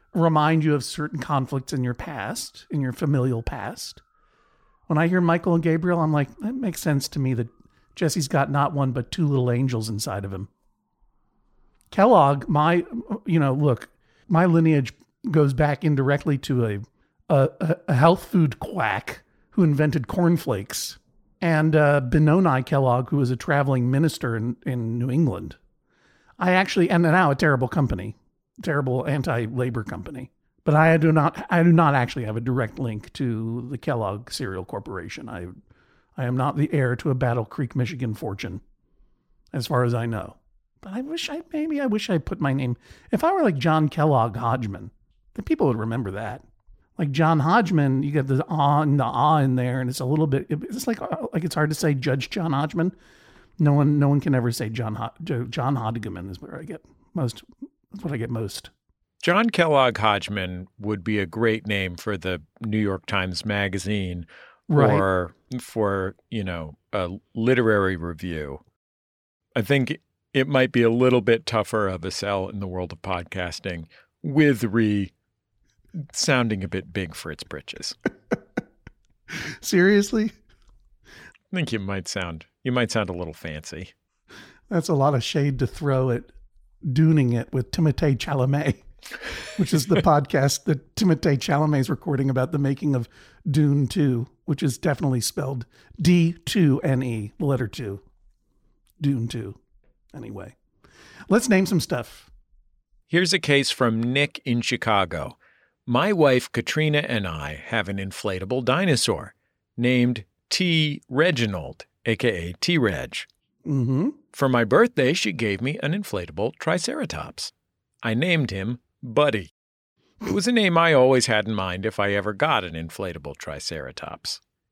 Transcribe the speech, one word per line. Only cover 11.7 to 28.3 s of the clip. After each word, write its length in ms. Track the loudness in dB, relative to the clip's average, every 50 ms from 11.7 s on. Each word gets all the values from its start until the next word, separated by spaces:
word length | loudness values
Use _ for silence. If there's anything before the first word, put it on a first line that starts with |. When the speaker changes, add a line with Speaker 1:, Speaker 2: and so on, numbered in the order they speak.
| _ _ _ -4
Speaker 1:
Kellogg, 580 | 2 4 6 8 8 8 8 6 4 0 0 0
my, 360 | 2 2 4 4 2 2 0 -4 -8 -10 -8 -8 -8 -6 -2
you 140 | 0 2 2
know, 140 | 2 2
look, 360 | 2 2 2 2 2 0 -4 -12 _ _ _ _ _ _ _ 0
my 180 | 2 4 6
lineage 460 | 6 6 6 6 6 4 4 2 -2 -6 _ _ _ _ _ -4 0
goes 240 | 2 4 4 4 2
back 300 | 2 0 0 0 0 0
indirectly 520 | 0 2 2 2 2 0 0 0 0 -2 -2
to 280 | -2 0 0 0 0
a, 140 | 0 -2 -4 -8 -12 _ _ _ _ _ _ _ 2
a, 480 | 4 4 4 2 0 -2 -2 -2 -2 -2 -2 0
a 60 | 2
health 300 | 6 6 6 4 4 0
food 320 | 0 2 2 2 2 0 -4
quack 640 | -10 -8 -6 -4 -2 -2 -2 -4 -6 -10 -14 -16 _ _ _ _ _ _
who 120 | 0 2
invented 440 | 2 4 4 2 2 2 0 -2 -4 -4
cornflakes, 880 | -2 0 2 2 2 2 0 -2 -4 -4 -4 -8 -8 -10 -10 -10 -12 -16 _ _ _ _ _ _ _ -4
and, 340 | 0 0 2 2 2 4 4
uh, 240 | 4 4 4 4 2
Benoni 600 | 2 2 2 4 6 6 6 6 4 4 2 0
Kellogg, 480 | 0 0 0 2 2 2 2 2 0 0
who 60 | 0 0
was 120 | 2 0
a 60 | 0
traveling 540 | -2 -2 0 0 2 2 2 2 0 2 2
minister 460 | 2 2 2 2 0 -2 -4 -4 -4
in, 200 | -2 -4 -4 -6 -6 -6
in 320 | -6 -4 -4 -4 -4 -4 -4
New 120 | -2 0
England. 460 | 2 2 2 2 0 -4 -8 -12 -14 _ _ _ _ _ _ _ _ _ _ _ _ _ _ _ _ -2
I 140 | 0 2
actually, 380 | 2 2 2 2 2 2 2 4
and 120 | 4 4
now 280 | 4 4 4 4 4 4
a 40 | 2
terrible 340 | 2 2 2 2 2 0 0
company, 480 | 0 0 0 0 -2 -4 -8 -10 -12 _ _ _